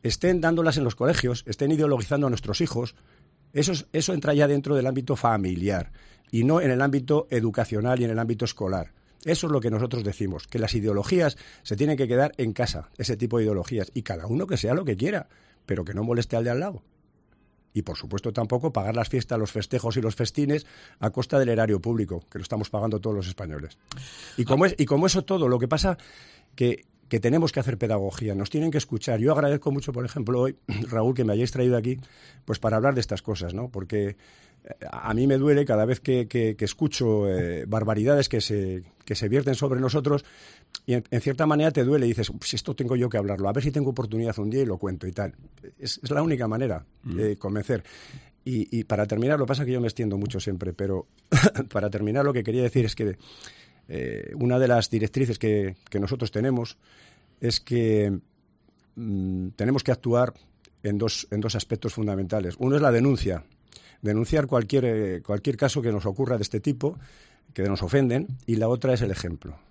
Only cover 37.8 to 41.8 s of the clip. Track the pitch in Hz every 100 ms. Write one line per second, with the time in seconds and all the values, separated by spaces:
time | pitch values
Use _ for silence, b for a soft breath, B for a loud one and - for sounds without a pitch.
37.8 | 110 107 113 143 135 117 - 104 95 92
38.8 | 87 _ - 104 107 131 139 127 143 127
39.8 | 131 147 143 143 B B B B B -
40.8 | - 123 - 117 139 131 156 147 156 139